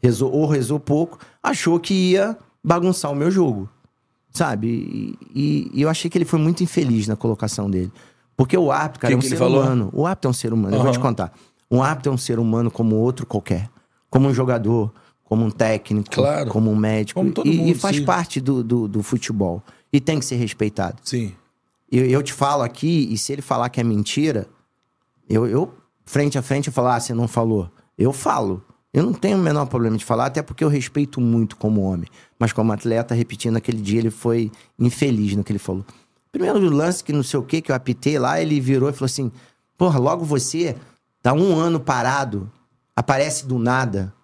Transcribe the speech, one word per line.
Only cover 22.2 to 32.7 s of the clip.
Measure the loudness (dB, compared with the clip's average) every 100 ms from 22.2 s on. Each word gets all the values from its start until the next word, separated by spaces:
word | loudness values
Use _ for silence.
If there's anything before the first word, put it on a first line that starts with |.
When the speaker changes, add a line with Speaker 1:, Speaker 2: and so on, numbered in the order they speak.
Speaker 1:
te | 0
falo | -2 0 2
aqui, | -2 -2 0 0 0
e | -2
se | -4
ele | -8
falar | -4 -2 -2
que | 0
é |
mentira, | 0 0 0 0 0 -2 -6 _ _ _ _ _ _ _ _
eu, | 0 2
eu, | 0 -2 -8 _ _
frente | -4 0 0 0
a |
frente, | -2 -2 -2
eu |
falo, | 0 0
"Ah, | 0
você | -2
não | -2 0
falou." | 0 0 0 -2 _ _ 0
Eu | 0
falo. | 0 -2 0 0 -4 -10 _ _
Eu | 0
não | 0
tenho | 0 0 2
o |
menor | 2 0 0
problema | 0 0 0
de |
falar, | 0 0 0
até | -2
porque | -8 -2
eu | 0
respeito | 0 -2 -4 -2 0
muito | 2 2 0 -2
como | 0 0
homem. | 0 -2 -8 -16 _ _
Mas | -2
como | 0 0